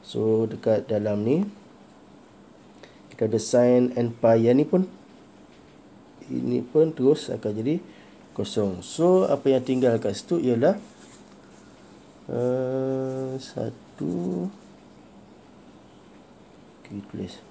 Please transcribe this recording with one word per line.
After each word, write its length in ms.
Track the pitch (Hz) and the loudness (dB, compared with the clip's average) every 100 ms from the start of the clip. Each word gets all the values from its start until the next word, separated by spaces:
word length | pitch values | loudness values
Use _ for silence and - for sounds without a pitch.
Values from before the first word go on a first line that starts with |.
So, 480 | - 110 110 110 110 | -8 -2 2 2 0
dekat 400 | 107 113 104 - | -2 0 0 0
dalam 320 | 104 107 104 | -2 -2 -2
ni, 240 | 107 156 202 - - - - - - - - - - - - - - - - | 0 0 -2 -8 -20 -20 -20 -20 -20 -20 -20 -20 -20 -20 -20 -20 -20 -20 -20
kita 160 | - 110 | -4 -2
ada 80 | 110 | 0
sin 560 | - 123 123 123 123 | 2 4 6 4 2
n 160 | 123 120 | 0 -4
pi 400 | 117 117 113 117 | 2 4 6 6
yang 80 | 131 | 4
ni 80 | 151 | 4
pun, 240 | 185 190 - - - - - - - - - - - - - - | 0 0 -8 -20 -20 -20 -20 -20 -20 -20 -20 -20 -20 -20 -20 -10
ini 400 | 127 127 123 - | -6 -2 -4 0
pun 240 | 156 160 | 2 2
terus 400 | 156 131 151 - | 2 2 2 -2
akan 240 | 113 110 | -6 -6
jadi 240 | 104 117 175 - - - - - | -4 -2 -4 -6 -20 -20 -20 -14
kosong. 480 | - 101 - 101 90 | -8 -4 -2 -2 -4
So, 480 | - - 170 185 190 | -6 0 4 4 4
apa 240 | 139 139 | 0 2
yang 80 | 131 | 0
tinggal 400 | 127 127 127 113 | 0 0 2 2
kat 160 | 104 101 | -2 -6
situ 240 | - 170 | -4 -2
ialah, 400 | 123 117 147 202 - - - - - - - - - - - - - - - | 0 2 2 0 -8 -20 -20 -20 -20 -20 -20 -20 -20 -20 -20 -20 -20 -20 -8
uh, 1120 | 123 123 127 127 131 131 131 131 131 131 131 | -4 -2 -2 -2 -4 -4 -4 -6 -6 -8 -8
satu, 1120 | - - 117 123 - - - 175 180 180 185 - - - - - - - - - - - - - - - - - - - - - - - | -10 -8 -8 -8 -20 -10 -6 -4 -4 -4 -6 -10 -20 -20 -20 -20 -20 -20 -20 -20 -20 -20 -20 -20 -20 -20 -20 -20 -20 -20 -20 -20 -20 -20
okey, 240 | - 101 98 | -14 -14 -12
tulis. 240 | 107 98 - - | -12 -12 -14 -20